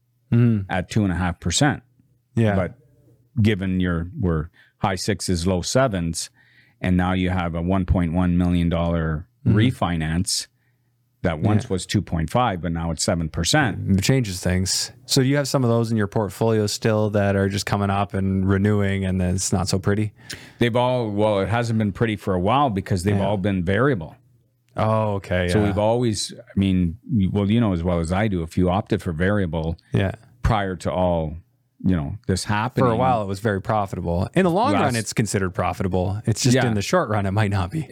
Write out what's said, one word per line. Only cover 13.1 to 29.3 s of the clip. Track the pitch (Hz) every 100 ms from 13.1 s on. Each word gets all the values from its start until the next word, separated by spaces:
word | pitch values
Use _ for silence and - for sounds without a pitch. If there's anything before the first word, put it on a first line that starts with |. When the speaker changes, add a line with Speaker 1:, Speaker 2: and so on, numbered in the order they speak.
| 87 82
Speaker 2:
percent. | - 87 151 127 92 101 95
Speaker 1:
It |
changes | 92 135 107 90
things. | 87 92 92 - - - -
So | -
do | 131
you | 143
have | 135
some | 143
of | 123
those | 117 113
in | 113
your | 101
portfolio | 113 98 - 113 110 104
still | - 113 107 107
that | 104 101 98
are | 98
just | 98 -
coming | 101 101
up | 98 101
and | 98 98 95 92
renewing, | 98 104 104 98 98 95
and | 92
then | 90 95
it's | -
not | 98 90
so | 95
pretty? | 101 101 104 - - - - -
Speaker 2:
They've | 120 117
all, | 123 127 113
well, | 101 107 101
it | 92
hasn't | 117 113 110
been | 107
pretty | - 113 104
for | -
a | 92
while | 92 131 143
because | 98 - 95
they've | 90 101
Speaker 1:
Yeah. | 98
Speaker 2:
all | 104
been | 101 95
variable. | 87 101 139 110 78 - _ _ _ _ _ -
Speaker 1:
Oh, | 110 110 107
okay. | 101 - 90 90
Speaker 2:
So | 101
Speaker 1:
Yeah. | 104
Speaker 2:
we've | 98
always, | 107 120 123 104 - -
I | - -
mean, | 98 92 87 82 -
you, | 117 92
well, | 101 98
you | 113
know | 113
as | 87
well | 85 85
as | 80
I | 92 110
do, | 90
if | 80 -
you | 90
opted | 92 - 104
for | 98
variable | 80 92